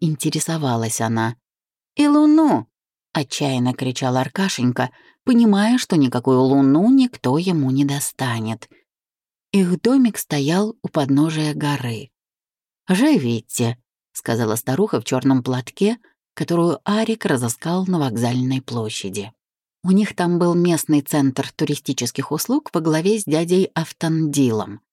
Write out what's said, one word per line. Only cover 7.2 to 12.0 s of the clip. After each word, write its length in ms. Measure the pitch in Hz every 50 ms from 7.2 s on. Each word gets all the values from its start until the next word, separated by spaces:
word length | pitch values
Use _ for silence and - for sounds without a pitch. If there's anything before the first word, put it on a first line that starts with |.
| - 127 131 156
ему 320 | 175 190 175 160 139 131
не 140 | 131 135 143
достанет. 840 | 139 139 143 - - - - 131 123 117 113 110 110 113 113 - _ _ _ _ _ _ _ _ _ _ _ _ _ _ _ _ _ -
Их 280 | 202 190 175 180 156
домик 380 | - 233 262 277 254 233 196 -
стоял 580 | - - 156 147 139 143 170 185 208 220 226 - -
у 60 | -
подножия 680 | - 160 143 135 139 139 151 165 156 156 156 151 147
горы. 560 | 147 147 143 143 131 123 120 113 107